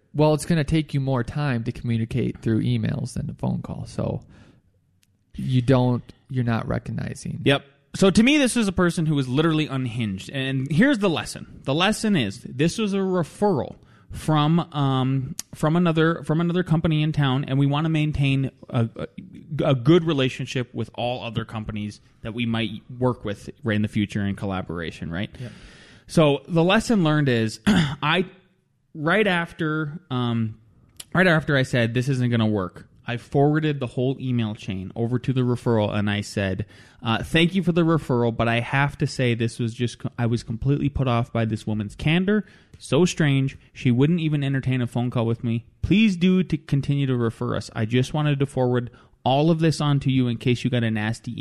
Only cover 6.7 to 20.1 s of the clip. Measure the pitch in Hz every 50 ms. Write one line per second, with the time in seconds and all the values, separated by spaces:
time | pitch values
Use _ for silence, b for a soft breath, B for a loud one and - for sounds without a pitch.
6.7 | 117 117 - - 113 113 - - 117 - - - - - 113 131 139 139 - -
7.7 | _ _ _ _ - - 190 196 175 208 226 262 294 302 277 240 - 240 226 196
8.7 | 175 - 180 170 165 - 160 156 156 143 131 127 123 139 160 170 160 156 156 135
9.7 | 135 135 127 123 110 127 117 104 95 92 - - - 135 131 135 135 135 131 139
10.7 | 160 147 233 285 294 208 202 196 156 120 - - - - - - - - - -
11.7 | 135 160 180 208 214 - - 220 208 160 117 98 98 - - - 135 127 151 170
12.7 | - - 220 202 190 196 190 190 185 185 165 - - - 208 208 185 131 92 -
13.7 | - - b b b b b b - - - - 156 151 147 151 160 170 160 -
14.7 | - 151 143 135 135 131 127 131 135 135 131 135 - - - _ - - - 151
15.7 | 156 175 180 170 160 160 160 165 170 - 147 - 156 160 170 175 165 185 175 -
16.7 | 160 170 - 175 156 151 151 156 147 147 143 135 127 135 147 - 135 135 143 139
17.7 | 143 143 160 160 160 151 151 151 143 - 139 139 135 135 135 123 - _ - -
18.7 | - 127 117 113 - - 80 - _ - - - - - - - 151 139 - 156
19.7 | 139 127 117 139 165 180 165 165